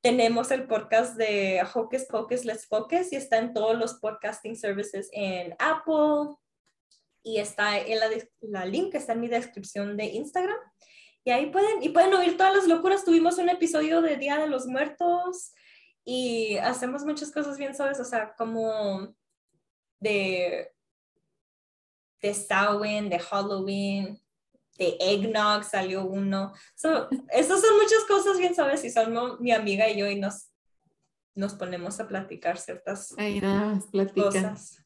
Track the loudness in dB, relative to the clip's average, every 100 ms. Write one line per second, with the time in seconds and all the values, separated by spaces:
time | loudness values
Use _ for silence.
0 | 4 4 4 2 0 -2 0 -4 2 2
1 | 2 0 0 2 0 0 0 -2 -2 -4
2 | -4 -4 -2 -4 -4 -8 -4 -4 0 -2
3 | 0 -6 0 0 0 -2 0 0 0 -4
4 | -6 -6 -8 -8 -10 -8 -6 -4 -6 -8
5 | -10 -6 -4 -4 -8 -2 0 0 0 2
6 | 4 2 -2 -8 _ _ _ _ _ _
7 | _ _ -6 -4 -4 -2 0 0 -2 0
8 | 0 -2 -8 _ -10 -6 -4 -2 -2 -4
9 | -4 -4 -2 -2 -4 -12 -12 -8 -6 -4
10 | -6 -6 -4 -2 -2 -4 -10 _ _ -20
11 | -20 _ -2 0 0 2 2 2 0 4
12 | 6 6 4 4 4 6 4 4 4 2
13 | 6 6 6 2 0 2 2 0 2 2
14 | 2 0 -2 0 0 -2 -4 -4 -4 0
15 | 0 2 -2 -6 -12 _ _ -20 _ _
16 | -6 -4 -2 -2 -2 -2 -2 -2 -4 -6
17 | -4 -6 -6 -6 -6 -6 -8 -4 -4 -4
18 | -4 -4 -6 -6 -6 -2 -2 -2 -2 -4
19 | -8 -16 _ _ _ _ _ _ _ _
20 | -2 0 0 0 -2 -4 -8 _ _ _
21 | _ _ _ _ _ _ _ _ _ _
22 | _ _ -4 -4 0 2 2 2 -2 -2
23 | -2 -4 -2 -4 -2 -4 -4 -2 -2 -2
24 | -4 -8 _ _ _ _ _ _ -2 0
25 | 2 2 2 2 2 2 0 -4 -2 -4
26 | -4 -2 -2 -2 -4 -8 -20 _ 0 0
27 | 0 -6 0 2 4 6 8 8 8 6
28 | 6 2 4 2 2 2 2 2 0 0
29 | 2 0 -4 -4 2 2 2 2 2 2
30 | -2 -2 -4 -6 -16 _ _ _ _ _
31 | _ _ _ -6 -6 -6 -8 -6 -8 -8
32 | -6 -6 -8 -6 -4 -4 -6 -12 -8 -8
33 | -10 -6 -4 -2 0 2 2 -2 -2 0
34 | 0 2 2 2 -2 -6 -16 -20